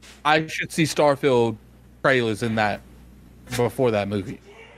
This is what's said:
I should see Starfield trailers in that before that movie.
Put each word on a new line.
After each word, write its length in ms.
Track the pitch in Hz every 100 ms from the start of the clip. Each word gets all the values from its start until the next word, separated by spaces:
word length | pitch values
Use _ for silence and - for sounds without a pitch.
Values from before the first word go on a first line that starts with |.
| - - 147
I 200 | 156 160
should 240 | - -
see 140 | -
Starfield 720 | 151 - 147 139 147 123 117 110 - - - -
trailers 400 | 147 131 117 107
in 120 | 120 110
that 260 | 104 95 - - - - - - - 123
before 340 | 117 - 127
that 180 | 107 101
movie. 320 | 104 92 - - - -